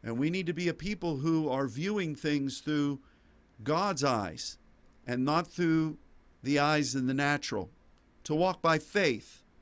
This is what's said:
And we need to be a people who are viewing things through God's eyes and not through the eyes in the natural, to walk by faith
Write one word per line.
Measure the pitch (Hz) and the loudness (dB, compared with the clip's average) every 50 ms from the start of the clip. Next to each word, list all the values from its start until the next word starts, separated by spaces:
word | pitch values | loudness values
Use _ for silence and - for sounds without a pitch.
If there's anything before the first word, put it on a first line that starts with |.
| - | -8
And | 110 117 120 | -6 -4 -2
we | 139 156 | 0 0
need | 175 190 185 165 | 0 -2 -2 -4
to | 180 | -4
be | 151 180 170 | -2 -2 -4
a | 165 | -4
people | - 151 190 208 190 - 175 156 135 | -4 -6 -6 -6 -4 -2 -4 -2 -2
who | 135 160 165 160 156 147 | 0 0 2 2 0 0
are | 127 135 139 135 | 0 -2 -2 -2
viewing | 107 127 160 196 214 208 185 160 147 | -4 -4 -4 -2 -2 -2 -2 -4 -6
things | - - 151 147 147 139 139 131 - | -4 -2 0 0 0 0 -2 -6 -6
through | - 147 151 147 147 143 143 135 - - _ _ _ - _ - _ _ _ - 107 | -4 -2 0 0 2 0 -2 -4 -8 -20 _ _ _ -20 _ -20 _ _ _ -10 -2
God's | 117 156 165 190 208 190 131 139 | 0 2 2 2 2 0 2 2
eyes | 139 127 110 101 90 80 - - - - - - - - - - - - - - | 2 2 2 0 -2 -6 -8 -10 -12 -12 -14 -20 -20 -20 -20 -20 -20 -20 -18 -8
and | - 123 127 127 | -4 -2 0 2
not | 139 151 165 175 - | 2 2 2 2 0
through | - - 175 165 160 160 160 160 156 - - - - - _ - - _ - | -2 0 2 2 4 2 2 0 -4 -8 -16 -20 -20 -20 _ -20 -20 _ -2
the | 127 143 143 | 0 2 4
eyes | 143 147 156 151 143 123 120 | 4 4 4 2 2 0 -2
in | 135 127 127 | -2 0 0
the | 135 | 0
natural, | 135 143 143 147 143 143 - - 104 92 - - - - - - _ _ _ _ _ - | 2 2 2 0 0 -2 -4 -4 -4 -6 -6 -12 -20 -20 -20 -20 _ _ _ _ _ -6
to | - 151 | -2 0
walk | 156 175 185 180 - | 2 2 2 2 2
by | - 165 160 156 | 2 2 2 2
faith | - - - 208 190 156 120 104 - - - - _ _ _ - | 0 -2 0 2 2 2 2 0 -4 -14 -20 -20 _ _ _ -20